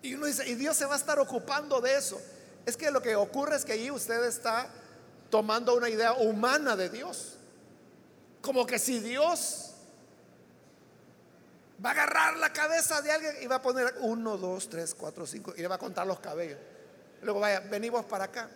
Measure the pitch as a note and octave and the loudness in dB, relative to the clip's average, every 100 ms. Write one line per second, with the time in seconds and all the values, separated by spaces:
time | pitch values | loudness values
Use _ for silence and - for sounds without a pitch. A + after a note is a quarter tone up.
0 | C4 C4+ D4 C4+ C4+ A#3+ C#4+ D4+ C#4 C#4+ | -8 -4 -2 -2 -2 -2 0 0 0 -2
1 | C#4+ D4 C#4 A#3+ - C#4+ D4 C4+ B3 C4+ | 2 2 2 0 -2 -2 2 2 4 2
2 | - - - - - - - A#3 D#4 C#4 | 2 -6 -12 -18 -20 -8 -6 -2 0 2
3 | A#3+ G#3+ G3+ C4+ C#4+ D4 C#4 A3+ A#3+ C#4 | 2 2 2 2 0 0 0 -2 -2 -4
4 | - A#3 A#3+ A#3 A#3 A3+ - - - - | -2 0 0 0 0 0 -2 -10 -20 -20
5 | - - - A3 G#3+ A3 A#3+ A#3+ A#3+ A3 | -20 -20 2 2 4 2 4 4 4 2
6 | A3+ B3+ A3 G#3 A#3+ C#4+ C#4+ G#3 F3+ G#3+ | 2 4 2 4 4 4 2 0 0 -4
7 | D#4 - - - - - - - - - | -8 -10 -12 -16 -20 -20 -20 -20 -20 -20
8 | - - - - C4+ C4 A#3+ B3 - B3 | -20 -20 -20 -12 -2 0 2 0 0 -2
9 | G#3+ B3 D#4 E4+ - - - - - - | -2 2 2 2 -2 -6 -10 -18 -20 -20
10 | - - - - - - - - - - | -20 -20 -20 -20 -20 -20 -20 -20 -20 -20
11 | - - - - - - - - G#3 C#4+ | -20 -20 -20 -20 -20 -20 -20 -6 -2 2
12 | D4 D#4 D#4+ D#4+ D#4 D4+ D4+ E4 D#4+ D#4 | 4 6 4 4 0 2 2 2 2 0
13 | D4 D#4 D#4+ C#4+ B3+ B3+ B3+ B3+ B3 C4 | 2 0 0 -6 -2 0 2 2 0 0
14 | B3 A3+ A3 G3+ F#3 F#3 - D#3+ E3 - | -2 -2 -2 -2 -2 -4 -6 -6 -6 -6
15 | D#3 D#3 E3 G#3+ F#3+ E3+ E3+ F#3 - F3 | -10 -10 -10 -10 -12 -8 -4 -4 -4 -4
16 | F#3 F3+ F3+ D#3 E3+ C#3+ - - - - | -2 -4 -6 -6 -6 -8 -16 -20 -20 -20
17 | - - - G3+ G#3 G3 F#3+ G#3 A#3 A#3 | -20 -10 -4 0 2 0 -2 -4 -2 -2
18 | A3 G3+ F#3+ A3+ A3+ | -2 -4 -4 -6 -12